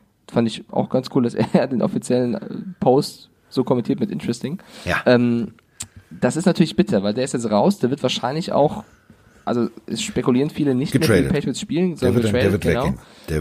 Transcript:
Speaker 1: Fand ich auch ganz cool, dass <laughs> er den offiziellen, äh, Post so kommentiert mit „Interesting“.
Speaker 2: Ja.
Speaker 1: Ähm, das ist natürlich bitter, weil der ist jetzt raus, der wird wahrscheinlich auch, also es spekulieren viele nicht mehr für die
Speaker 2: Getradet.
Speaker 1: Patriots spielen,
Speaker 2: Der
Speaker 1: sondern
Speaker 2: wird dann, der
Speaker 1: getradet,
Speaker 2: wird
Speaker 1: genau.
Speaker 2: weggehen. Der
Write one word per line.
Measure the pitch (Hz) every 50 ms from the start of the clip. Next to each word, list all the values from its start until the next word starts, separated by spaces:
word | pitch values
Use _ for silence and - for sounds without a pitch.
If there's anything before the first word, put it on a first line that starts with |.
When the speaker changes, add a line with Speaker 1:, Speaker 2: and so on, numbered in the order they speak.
| _ _ _ _ _ -
Speaker 1:
Fand | - 120 117
ich | 113 - - - -
auch | - 127 131
ganz | - - 131 127 - -
cool, | 135 120
dass | 117 107
<laughs> | - 110 - -
er | 170 127
den | 135 131 107
offiziellen, | 107 98 - - - - 123 123 123 123 110
äh, | - - - - - - 190 180 -
Post | - 123 127 143 147 - - - - _ _ _ _ _
so | - 131 123
kommentiert | - 135 123 110 - 139 -
mit | 117 101
„Interesting“. | - 151 - - 117 - - 131 170 - - - - - -
Speaker 2:
Ja. | - - - -
Speaker 1:
Ähm, | 127 123 120 120 120 117 117 113 - - - _ _ _ - - - _ - _ -
das | - - - 123 123
ist | 156 -
natürlich | 190 165 - 170 156 -
bitter, | - - - 123 98 98
weil | 104 104
der | 127 127
ist | 135 -
jetzt | 127 117 107
raus, | 110 104 127 185 202 -
der | - 120
wird | 139 -
wahrscheinlich | - - - - - 123 143 160 190 - -
auch, | - 143 - 208 208 - - - _ _ _ - _ _ _ _ - -
also | - 120 123 113 - - - -
es | - - 113
spekulieren | - - - 120 127 143 120 127 143 156
viele | - - 151 139 127
nicht | 123 143 - -
mehr | -
für | 160
die | 147 131 -
Speaker 2:
Getradet. | - 135 -
Speaker 1:
Patriots | 143 143 143 123 -
spielen, | - - 135 165 185 180
Speaker 2:
Der | 156
Speaker 1:
sondern | - 131 123 117
Speaker 2:
wird | 120 113
dann, | 107 104
der | 123 127 98
Speaker 1:
getradet, | 95 98 -
Speaker 2:
wird | 90 82
Speaker 1:
genau. | 113 135
Speaker 2:
weggehen. | 180 202 - - - - - - -
Der | 78 78